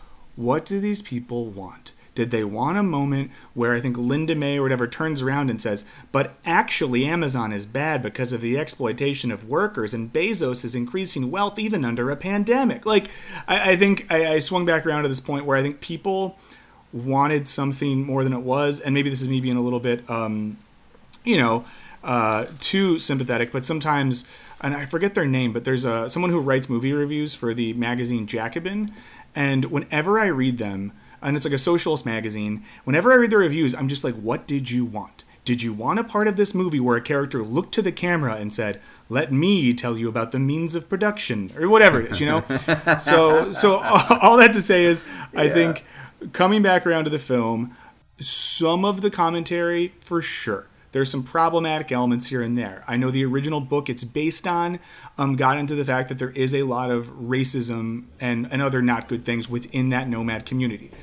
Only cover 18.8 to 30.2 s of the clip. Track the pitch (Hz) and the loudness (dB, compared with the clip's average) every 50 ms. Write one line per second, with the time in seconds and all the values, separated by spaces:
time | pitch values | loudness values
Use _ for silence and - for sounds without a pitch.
18.8 | - 143 135 139 143 143 135 127 131 131 131 131 131 127 123 123 123 123 123 120 | -2 -2 0 0 0 0 -2 -4 -2 -2 -2 0 0 0 0 0 0 0 -2 -2
19.8 | 123 123 120 120 - - 117 113 113 110 107 107 107 107 107 - - _ _ - | 0 0 -2 -2 -2 -6 -4 -4 -4 -4 -4 -4 -4 -6 -8 -12 -18 _ _ -20
20.8 | _ - - - - - - - - 240 226 160 120 113 113 120 120 - - - | _ -20 -20 -20 -20 -20 -18 -8 -2 2 2 4 4 2 2 0 -2 -8 -20 -20
21.8 | - - - - - - 123 120 113 110 110 107 120 - - - - - - 196 | -20 -20 -20 -12 -6 -2 0 2 2 2 0 0 -2 -6 -8 -6 -4 -2 0 2
22.8 | 196 185 165 165 - - 143 131 131 123 120 117 117 120 - 135 131 - 156 156 | 2 2 2 0 0 -2 -2 -2 -2 -2 0 -2 -2 -2 -4 -4 -4 -2 -4 -2
23.8 | 147 156 147 143 135 131 123 120 - - - - - - - - - 139 143 143 | 0 0 0 2 2 0 -2 -2 -6 -14 -20 -20 -20 -20 -14 -8 -6 -6 -6 -6
24.8 | 139 135 170 160 190 202 196 196 160 139 131 131 127 117 110 117 123 135 131 123 | -6 -4 -4 -2 -2 0 0 0 0 0 0 0 0 0 -2 -2 -2 -2 -2 0
25.8 | 127 120 113 113 113 113 - 143 180 175 175 165 135 139 131 135 131 131 120 117 | 0 -2 -2 -2 -2 -4 -4 -2 -2 0 0 0 0 2 0 0 0 -2 -4 -2
26.8 | 127 135 143 147 147 143 151 151 151 151 - - 127 117 113 123 117 113 113 120 | -2 -2 0 0 -2 -2 -2 -4 -4 -4 -6 -6 -4 -4 -2 -2 -4 -4 -2 -4
27.8 | 117 117 123 123 123 120 123 113 107 104 117 113 113 117 - 165 165 185 196 214 | -2 -2 -2 -4 -4 -2 -4 -4 -4 -4 -4 -4 -4 -4 -6 -6 -6 -6 -6 -6
28.8 | 214 208 214 - - - - - - - - 151 143 139 135 135 135 - 170 190 | -6 -8 -10 -14 -20 -20 -20 -20 -20 -10 -4 -2 0 0 2 0 0 0 -2 -4
29.8 | - - 160 151 156 185 208 226 | -4 -2 -2 -2 0 2 2 2